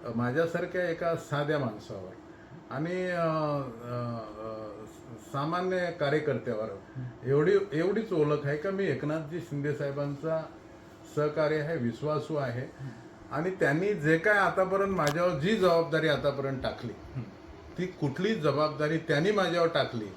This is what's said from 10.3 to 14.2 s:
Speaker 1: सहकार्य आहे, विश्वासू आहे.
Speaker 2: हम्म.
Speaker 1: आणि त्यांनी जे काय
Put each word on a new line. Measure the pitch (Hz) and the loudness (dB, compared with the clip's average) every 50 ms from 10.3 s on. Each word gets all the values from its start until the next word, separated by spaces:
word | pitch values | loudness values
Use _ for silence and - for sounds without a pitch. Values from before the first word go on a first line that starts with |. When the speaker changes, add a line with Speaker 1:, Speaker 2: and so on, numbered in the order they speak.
| 160 160 156 - - - - - - - - - - - - - - | -2 -2 -4 -6 -14 -18 -20 -20 -20 -20 -20 -20 -20 -20 -20 -6 0
Speaker 1:
सहकार्य | 147 147 151 147 160 156 147 156 | 2 2 2 2 2 2 2 2
आहे, | 156 143 156 165 | 2 0 0 -2
विश्वासू | 156 120 117 110 - 139 151 151 147 147 - 160 | 0 0 0 -2 0 -2 0 0 0 -2 -2 -2
आहे. | 147 139 127 113 123 | -2 0 -2 -2 -4
Speaker 2:
हम्म. | 135 160 - - 135 131 117 - - - - - - - 120 | -6 -8 -10 -12 -12 -12 -12 -12 -16 -18 -18 -18 -14 -6 -4
Speaker 1:
आणि | 139 165 190 | -2 -2 -2
त्यांनी | 185 185 170 143 143 160 185 208 208 | 2 2 4 4 4 4 4 2 2
जे | 170 147 151 160 | 2 4 4 4
काय | 165 | 6